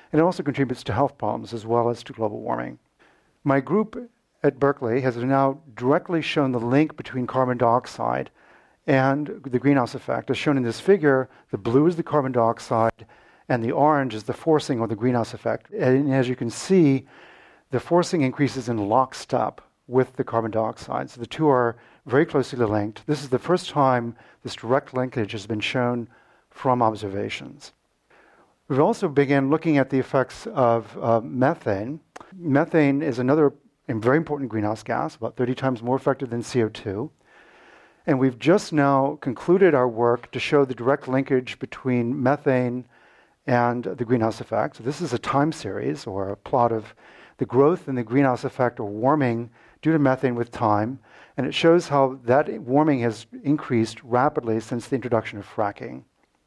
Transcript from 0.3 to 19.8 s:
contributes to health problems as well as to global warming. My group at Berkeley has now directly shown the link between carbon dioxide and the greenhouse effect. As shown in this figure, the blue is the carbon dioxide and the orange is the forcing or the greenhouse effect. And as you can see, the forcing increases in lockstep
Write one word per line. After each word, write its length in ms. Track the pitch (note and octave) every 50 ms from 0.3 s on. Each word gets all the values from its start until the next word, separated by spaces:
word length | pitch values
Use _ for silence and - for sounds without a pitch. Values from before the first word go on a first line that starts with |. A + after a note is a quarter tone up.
| F3 -
contributes 400 | - D3 A#2+ C3+ C3+ B2 B2+ - -
to 80 | -
health 240 | G#2 A#2 C#3+ C#3 -
problems 380 | - - G#2 A2+ A#2+ A2 G2+ A#2
as 100 | A2+ G#2+
well 240 | A2 A#2 A#2+ A#2 A#2+
as 140 | A#2 A2+
to 100 | - -
global 280 | B2+ A2 A2+ G#2 A2 A2+
warming. 400 | A2 A#2+ A#2+ A#2+ B2 - - - _ _ _ _ _ _ _ _ _ _ _ _ -
My 160 | C#3+ C#3 C#3
group 500 | C3 - C#3+ G#3+ A3 G#3+ - B3+ B3 A#3 _ _ _ _ _ _
at 160 | - C#3+ C3 B2
Berkeley 440 | C#3+ C#3 C#3+ - C3+ A2+ A2+ C#3
has 140 | C3 C3 A#2
now 440 | A#2+ B2 C3 C3+ C3+ C#3 C3+ C3+ D#3 _ C#3 A2
directly 440 | G#2 B2 C3 D3 F3 F3+ - F3 D#3+
shown 300 | D3 - - D#3+ C#3+ C3
the 80 | B2 A#2+
link 380 | A2+ A#2+ C3 C#3+ D#3 D3+ -
between 320 | - A#2 - - B2+ B2 -
carbon 280 | - C3 C3 B2+ B2
dioxide 760 | A#2+ B2 A#2 A2+ B2+ B2 - - - A#2 A#2 B2 C3+ B2+ - _ _ _ _ - _ _ _ _ _ _
and 540 | - C#3+ C3 C3 C3+ C3+ D3 D3 - - - -
the 140 | C#3 B2 B2
greenhouse 360 | A#2+ C#3 C#3+ C#3 A#2+ - -
effect. 360 | C3 - - B2+ A#2 - -
As 80 | B2+ -
shown 180 | - D#3 C#3+
in 60 | C3+
this 180 | B2 A#2 A2 -
figure, 480 | - F#3+ G3 F#3 D3+ D3 C3+ C3 B2+ - _ - _ _
the 80 | - G#2+
blue 280 | F#2+ A#2 A#2 C3+ D3+
is 100 | F3 F3
the 60 | D#3+
carbon 300 | D#3+ - D3+ D3+ C3 C3
dioxide 720 | B2+ B2 A2+ A2+ A#2 - - - B2 A2+ A2+ A2+ - - - - - _ _ _ _ _ _ -
and 140 | C3+ A#2+
the 100 | A2+ A#2+
orange 420 | - - C#3+ D3+ D3+ C#3+ C3+ B2 G#2+
is 100 | G#2+ -
the 80 | -
forcing 480 | A#2 - - E3 D#3 D3 - - C#3 A2+
or 60 | A2+ G#2
the 80 | A2+
greenhouse 380 | G2+ A#2 B2+ B2 A#2+ A2+ - -
effect. 360 | A2 - A#2 A2+ - _ _
And 420 | G3+ A3 D#3+ B2+ B2+ C3+ D3 C#3
as 160 | C3 C3+ B2+ B2
you 60 | B2+
can 160 | - C3 A#2
see, 560 | - - - - F#3+ F#3+ E3 C#3 C3+ C3 C3 - - - - - - - - - _ _ _ _
the 80 | - A#2+
forcing 440 | - - E3+ F3 E3+ - - E3
increases 460 | C3+ B2+ A#2 - C#3+ B2 - C3+ A2+ B2
in 200 | A#2+ A2 G2+ G2
lockstep 720 | G#2+ C3 C3 B2+ - - - - C3 B2 A2+ - - - - _ _ _